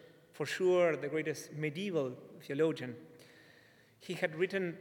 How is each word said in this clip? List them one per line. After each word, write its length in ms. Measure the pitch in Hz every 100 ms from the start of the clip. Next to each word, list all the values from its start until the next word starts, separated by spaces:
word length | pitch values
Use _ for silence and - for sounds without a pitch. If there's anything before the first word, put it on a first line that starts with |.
| - - _
for 140 | - 143
sure 500 | - 185 180 175 147
the 120 | 143
greatest 460 | 156 156 139 -
medieval 640 | 151 156 147 202 165 131 127 - -
theologian. 560 | - 143 160 147 127 117 - - - - - - - _ _ _
He 140 | -
had 220 | 165 180 156
written 420 | 185 196 180 160